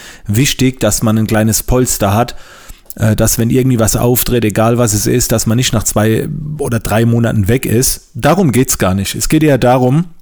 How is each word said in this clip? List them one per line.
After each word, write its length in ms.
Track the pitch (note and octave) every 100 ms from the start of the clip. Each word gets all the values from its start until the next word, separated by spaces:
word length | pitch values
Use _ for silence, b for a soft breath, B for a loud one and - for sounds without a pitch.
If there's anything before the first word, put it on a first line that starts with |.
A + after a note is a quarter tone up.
| B B B
wichtig, 500 | G#2 C#3+ - B2+ B2+
dass 240 | G#2+ -
man 160 | A2+ A2
ein 80 | G#2+
kleines 380 | G#2+ A2 G#2
Polster 500 | - B2+ B2+ - G2+
hat, 220 | G#2 B2 - B B B B B -
äh, 200 | A2 G#2+
dass 220 | A2 -
wenn 120 | A2+
irgendwie 300 | B2+ B2+ B2
was 160 | G#2+ A2+
auftritt, 480 | A#2+ B2 - A#2+
egal 340 | A2 G2 A2+ A#2+
was 140 | A#2+
es 140 | G#2+ A#2
ist, 260 | B2 -
dass 140 | A2+ -
man 100 | A2+
nicht 160 | B2+
nach 100 | A2+
zwei 460 | - - G#2+ A2 - - - -
oder 200 | - A#2
drei 260 | - G#2
Monaten 440 | A#2 A#2 A#2 A2 F#2+
weg 180 | B2 -
ist. 440 | A2+ C3 - -
Darum 380 | - C#3+ F3 F3
geht's 260 | A2+ C3 -
gar 160 | F#2+
nicht. 220 | F#2+ G2 -
Es 120 | -
geht 140 | D#3
eher 160 | D3+ C3+
darum 460 | B2 B2+ B2+ C#3+ F3 -